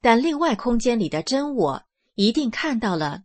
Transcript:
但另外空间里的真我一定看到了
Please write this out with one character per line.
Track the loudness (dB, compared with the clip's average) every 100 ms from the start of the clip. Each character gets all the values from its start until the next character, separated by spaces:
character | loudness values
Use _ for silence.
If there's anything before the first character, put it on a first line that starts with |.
但 | 4 4
另 | 2 0
外 | 0 0
空 | 0 0
间 | 2 0
里 | 0
的 | -2
真 | -2 -2 -2 0
我 | 0 -2 -12 _ _ 0
一 | 0
定 | 2 -2
看 | -2 -4 -2
到 | -2 -2
了 | -4 -6